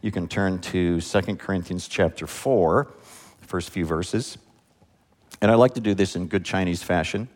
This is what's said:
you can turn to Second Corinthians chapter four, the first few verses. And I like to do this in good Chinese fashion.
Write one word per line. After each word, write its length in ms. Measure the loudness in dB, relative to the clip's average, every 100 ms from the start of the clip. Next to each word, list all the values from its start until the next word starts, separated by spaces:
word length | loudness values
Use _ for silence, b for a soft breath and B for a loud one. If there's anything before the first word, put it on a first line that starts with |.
you 120 | -4
can 160 | -4 -4
turn 320 | 0 0 0
to 400 | -2 0 2 2
Second 400 | 2 0 0 -6
Corinthians 480 | -2 -4 -2 -8 -8
chapter 400 | 0 0 0 -12
four, 580 | -6 0 4 4 4 0 B B B B B
the 80 | -8
first 220 | -6 -6
few 140 | -4
verses. 540 | -2 -2 -2 -4 -4 -12 _ _ _ _ _ _ _ _ _ 0
And 80 | 4
I 40 |
like 200 | 6 6
to 60 | 4
do 140 | -2
this 200 | 0 0
in 140 | -2 -4
good 160 | -4
Chinese 400 | -2 -2 0 -2
fashion. 440 | 0 0 0 -4 -8